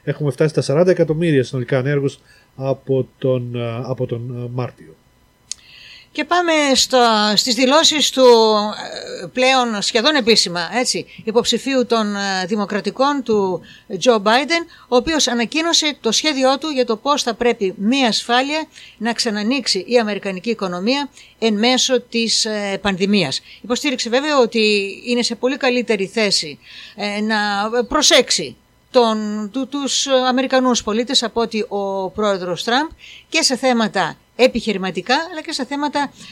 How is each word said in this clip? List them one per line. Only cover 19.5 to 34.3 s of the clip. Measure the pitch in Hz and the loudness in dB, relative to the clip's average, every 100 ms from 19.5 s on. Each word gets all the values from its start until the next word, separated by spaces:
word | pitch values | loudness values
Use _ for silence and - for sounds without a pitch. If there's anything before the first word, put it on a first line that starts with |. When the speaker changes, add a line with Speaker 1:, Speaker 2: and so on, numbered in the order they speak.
| 277 - 190 180 | -2 -2 -4 0
Speaker 2:
η | 240 | 0
αμερικανική | 214 202 196 185 226 | 2 -4 -6 -6 -4
οικονομία | 220 190 180 202 277 269 - - - | -4 -4 -4 -2 -2 -2 -10 -20 -4
εν | 226 | 0
μέσω | 208 233 254 - 247 | 2 2 2 2 0
της, | 247 233 226 - | 0 -2 0 0
ε, | 226 214 202 196 | -2 -2 -4 -4
πανδημίας. | 202 185 196 208 151 - - - | -2 0 2 2 2 -2 -10 -14
Υποστήριξε | 202 240 294 254 233 | -6 -4 -2 -4 -2
βέβαια | 240 302 294 | -2 2 2
ότι | 233 233 214 208 196 - - | 2 2 2 2 -2 -6 -4
είναι | 240 | -2
σε | 233 | -2
πολύ | 233 247 277 | -2 -2 0
καλύτερη | 262 247 233 214 190 | 0 0 0 -2 -2
θέση, | 233 214 - 160 139 - - - - | -2 0 0 -4 -10 -20 -20 -18 -10
ε, | 208 208 | -6 -4
να | 214 220 208 202 214 240 | -2 0 0 -2 -2 -2
προσέξει | 233 311 269 311 240 - 147 117 _ _ _ | 0 0 4 4 4 0 -6 -12 _ _ _
τον, | 254 233 220 214 208 208 | 2 4 2 -4 -6 -6
του-, | 254 262 | -6 -6
τους | 285 269 - 277 | -4 -4 -4 0
Αμερικανούς | 262 254 247 262 254 254 240 | 2 2 0 2 2 2 0
πολίτες | - 214 240 254 | 0 -2 0 0
από | 226 233 | -2 -2
ότι | 226 220 202 | -2 -2 -4
ο | 202 196 196 190 | -4 -4 -4 -6
πρόεδρος | 190 214 196 180 170 | -2 -2 -2 -4 -6
Τραμπ | - 240 320 - - - - | -2 0 -2 -6 -20 -20 -6
και | 320 | 0
σε | 311 254 | 0 2
θέματα | 262 233 214 196 165 147 _ | 2 2 0 0 -4 -6 _